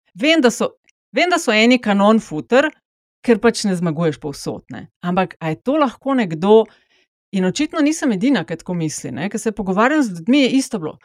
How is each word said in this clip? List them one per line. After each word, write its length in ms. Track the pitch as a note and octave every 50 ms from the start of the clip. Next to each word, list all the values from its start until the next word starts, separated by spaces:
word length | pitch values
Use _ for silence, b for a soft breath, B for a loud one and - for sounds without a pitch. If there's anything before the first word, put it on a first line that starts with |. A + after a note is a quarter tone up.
| _ _ _
Vem, 240 | F3 A3+ D#4 E4 E4
da 100 | B3+ A#3+
so, 220 | - - G3+ - - _ _ _ _ _ _ _ -
vem, 140 | A#3 E4+ F4+
da 100 | F4 E4
so 140 | E4+ B3+ G#3+
eni 260 | G#3+ A3 A#3+ B3+ B3
kanon 400 | - G#3+ G3 G3+ G3+ G#3 A3 A3+
futer, 500 | - - D#3 D#3 B2+ - A#3 C4 D4 D#4 - _ _ _ _ _ _ _ _ _ _
ker 140 | - A#3 G3+
pač 240 | A#3+ A#3 A3+ - -
ne 120 | G3+ F#3
zmaguješ 440 | E3+ F3 E3+ D3+ D3 E3+ D#3+ D3 -
povsod, 460 | - D3 C#3+ - - - - - - _
ne. 200 | - - - - _ _
Ampak 380 | - F3 F3+ F#3 F#3 F3+ -
a 120 | - E3+ D#3+
je 120 | D#3 -
to 160 | _ B3 C#4
lahko 380 | D#4+ D4 B3 - - _ C4+ C4+
nekdo? 500 | B3+ A3 F3 E3 D3+ F3 G3+ G#3+ A3+ A3 b b b b b b b b b _ _ _ _ -
In 120 | F#3+ F#3
očitno 360 | F#3 F3+ - D4+ D4+ - E4
nisem 280 | C#4+ D4 D#4 - E4+ C4+
edina, 300 | G#3+ F3+ F#3+ C#4+ C#4 F#3+ D#3+
ki 140 | - E3
tako 160 | D#3+ - - F3+
misli, 360 | F3 D#3+ D3+ - - - C#3
ne. 160 | B2 A#2+ D#3
Ke 100 | G3+ -
se 140 | A3 - A3+
pogovarjam 500 | G#3 - G3+ F#3 F#3 G3 A3+ B3+ D4+ D#4
z 120 | C#4 A3 F3+
ljudmi, 260 | E3+ D#3+ A3 C4 D4
je 100 | C4 F3+ A3+
isto 260 | C4+ B3+ - - G3+
bilo. 160 | D#3+ D3 - -